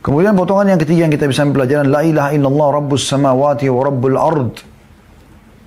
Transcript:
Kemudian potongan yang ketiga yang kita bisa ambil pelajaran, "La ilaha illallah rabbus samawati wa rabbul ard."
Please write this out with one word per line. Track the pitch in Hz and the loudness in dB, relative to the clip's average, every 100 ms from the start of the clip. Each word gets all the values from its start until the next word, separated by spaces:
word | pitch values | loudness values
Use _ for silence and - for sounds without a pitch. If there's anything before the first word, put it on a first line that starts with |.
Kemudian | - 139 196 | 0 0 2
potongan | 196 175 196 202 | 2 0 0 2
yang | 185 | 0
ketiga | 151 165 | 0 0
yang | 165 | 0
kita | 147 147 | 0 -2
bisa | 135 | 0
ambil | 143 135 | 0 0
pelajaran, | 127 147 139 | 0 0 0
"La | 147 | 0
ilaha | 160 151 143 | 0 0 0
illallah | 151 139 139 147 143 | 0 0 2 0 0
rabbus | 143 139 | -2 -4
samawati | - 135 139 127 143 143 135 | -2 0 0 2 0 0 0
wa | 123 | 0
rabbul | 139 135 131 131 | 0 0 0 0
ard." | 143 160 113 - - - - - - - - - - - | 0 0 -4 -8 -20 -20 -20 -20 -20 -20 -20 -20 -20 -20